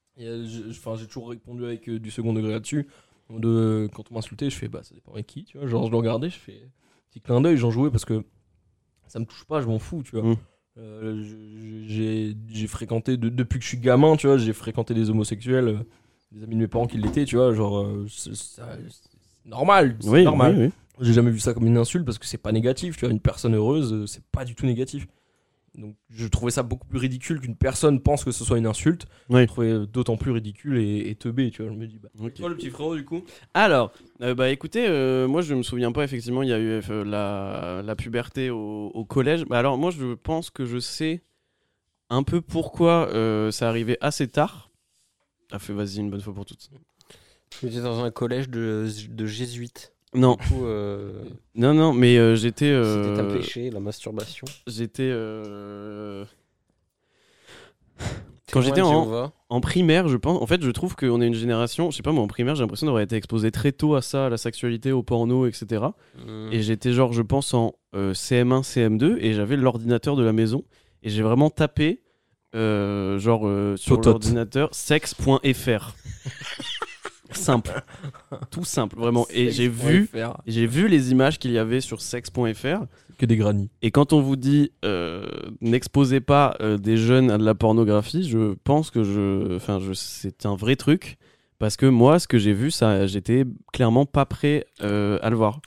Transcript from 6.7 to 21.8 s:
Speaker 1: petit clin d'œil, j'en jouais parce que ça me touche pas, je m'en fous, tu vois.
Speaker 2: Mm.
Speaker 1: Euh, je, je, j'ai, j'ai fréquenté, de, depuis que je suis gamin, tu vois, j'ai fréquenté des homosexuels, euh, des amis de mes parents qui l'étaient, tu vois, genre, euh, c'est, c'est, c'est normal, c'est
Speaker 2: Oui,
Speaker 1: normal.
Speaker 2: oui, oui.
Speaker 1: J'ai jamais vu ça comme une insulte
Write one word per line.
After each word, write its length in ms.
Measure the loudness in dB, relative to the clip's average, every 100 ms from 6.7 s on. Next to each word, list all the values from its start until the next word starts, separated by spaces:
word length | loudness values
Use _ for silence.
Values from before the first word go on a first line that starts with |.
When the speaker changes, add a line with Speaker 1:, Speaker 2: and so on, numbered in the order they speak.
| _ _ _ _
Speaker 1:
petit 100 | -12
clin 180 | 0 2
d'œil, 160 | 4 4
j'en 140 | 2
jouais 180 | 2 0
parce 120 | 0
que 200 | -2 -6 -6 _ _ _ _ _ _ _ _
ça 120 | -10
me 60 | -10
touche 200 | -12 -6
pas, 160 | -4
je 60 | -2
m'en 120 | -4
fous, 220 | -6 -10
tu 140 | -8 -2
vois. 140 | 0
Speaker 2:
Mm. 40 | 0 -2 _ _ -20
Speaker 1:
Euh, 440 | -20 -12 -10 -8
je, 600 | -10 -16 -20 -18 -16 -14 -8
je, 80 |
j'ai, 420 | -4 -2 -2 -4 -8 -12
j'ai 180 | -8 -8
fréquenté, 480 | -8 -6 -4 -2 -2
de, 120 | -2
depuis 300 | -2 -2 -4
que 40 |
je 60 | -6
suis 80 | -2
gamin, 380 | 4 6 6 6
tu 100 | 4
vois, 100 | 4
j'ai 140 | 2
fréquenté 400 | -2 -6 -6 -2
des 160 | 0 0
homosexuels, 580 | 0 -2 -4 -2 0 0
euh, 80 | -2 -8 _ _ _ _
des 120 | -18
amis 120 | -6 -2
de 60 |
mes 60 | 0
parents 200 | -2 -2
qui 100 | -2
l'étaient, 280 | -2 0 0
tu 120 | 4
vois, 160 | 4
genre, 260 | 4 0 0
euh, 260 | -4 -6 -8
c'est, 260 | -12 -12 -12
c'est, 260 | -14 -18 -18 -16 -18
c'est 600 | -20 _ _ _ _ -12
normal, 460 | -2 4 6 4 0
c'est 80 | 4
Speaker 2:
Oui, 140 | 6
Speaker 1:
normal. 320 | 8 6 4 4
Speaker 2:
oui, 80 | 2
oui. 60 | 0 _ -2
Speaker 1:
J'ai 120 | 4
jamais 180 | 6 4
vu 80 | 2
ça 140 | -2
comme 120 | 0 4
une 100 |
insulte 260 | 4